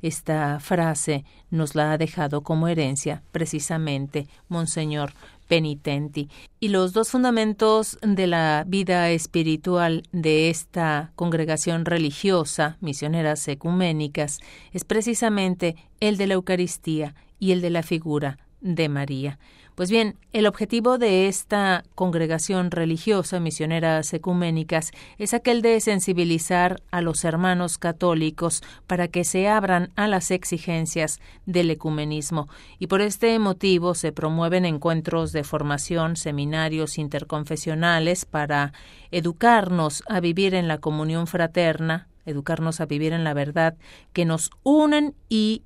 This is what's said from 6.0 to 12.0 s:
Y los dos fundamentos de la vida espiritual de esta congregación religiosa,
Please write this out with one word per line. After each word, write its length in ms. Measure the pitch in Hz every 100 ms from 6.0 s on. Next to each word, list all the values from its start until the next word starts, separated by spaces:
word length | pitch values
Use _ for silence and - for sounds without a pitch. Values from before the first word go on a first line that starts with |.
| 147 147 143 - - _
Y 80 | 220
los 240 | 196 185
dos 160 | 190 226
fundamentos 920 | 254 254 233 214 202 220 220 214 -
de 240 | 220 196 185
la 380 | 170 160 151 165
vida 420 | 196 190 180 170
espiritual 960 | 170 - 175 160 156 180 175 170 160 -
de 380 | 180 156 156 160
esta 640 | 165 - - 165 151 156 -
congregación 720 | 175 165 156 156 - 165 165
religiosa, 920 | 170